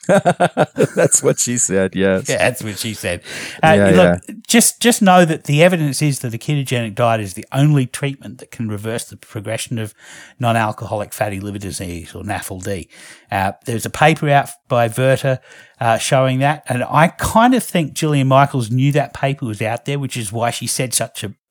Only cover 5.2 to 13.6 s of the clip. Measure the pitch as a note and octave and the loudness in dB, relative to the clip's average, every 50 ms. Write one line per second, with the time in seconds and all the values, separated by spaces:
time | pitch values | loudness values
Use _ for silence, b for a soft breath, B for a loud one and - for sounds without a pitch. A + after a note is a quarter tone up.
5.2 | F3+ D#3+ E3 C#3+ - - C#3+ D3 E3 F#3 F#3 E3 D#3 D3 B2+ - D3 D3 C3+ - | 6 4 2 -2 -2 0 4 4 6 4 4 2 0 -2 -2 0 0 -2 -2 -2
6.2 | - A#2+ A2+ A2+ - - D3+ C#3+ C3+ - B2 A#2+ A#2 A2 G2+ A2+ A#2+ A#2 A2+ A2 | -6 -8 -8 -8 -6 -4 -4 -4 -2 -2 -4 -4 -4 -4 -2 0 2 2 2 0
7.2 | G#2+ F#2+ G2 G#2+ - - - C3+ C#3+ D3+ D3 C#3 B2+ B2+ - - - C#3 C3+ - | -2 -6 -10 -12 -12 -4 0 2 4 4 4 4 2 0 -4 -6 -8 -8 -8 -10
8.2 | - G#2 A#2+ - - - - - A#2 G#2+ G#2+ G2+ G#2 A2+ A2+ A#2 - - G#2+ G2+ | -14 -16 -16 -18 -20 -16 -10 -8 -6 -6 -6 -6 -6 -6 -6 -8 -8 -12 -16 -20
9.2 | - - - A2+ G2+ G#2 A2 A2+ - - A#2+ A2+ A2 G#2+ - B B B B B | -20 -14 -12 -10 -8 -6 -6 -8 -6 -8 -6 -6 -8 -8 -10 B B B B B
10.2 | B B B - B2+ A#2 A2+ A#2 A2 A2 G#2+ - - G2 A2+ G#2+ G#2 G2 - - | B B B -4 -2 0 2 2 0 -2 -4 -8 -8 -6 -6 -6 -6 -8 -6 -4
11.2 | G#2+ G#2 G2+ F#2+ G2 G#2 G2+ G2+ G2+ F#2+ E2 - G2 F2 F2 E2+ E2 - - F#2 | -4 -4 -4 -6 -8 -8 -8 -8 -8 -10 -8 -8 -8 -8 -10 -10 -12 -14 -16 -12
12.2 | F2 G2+ G2+ F2+ - - G2 F#2 F#2 G#2+ G2 F2 D#2 B B B B B B B | -10 -8 -8 -8 -8 -10 -12 -10 -8 -8 -8 -8 -10 B B B B B B B
13.2 | B B G2+ G2 F#2+ G2 - - | B B -4 -2 -2 -2 -4 -6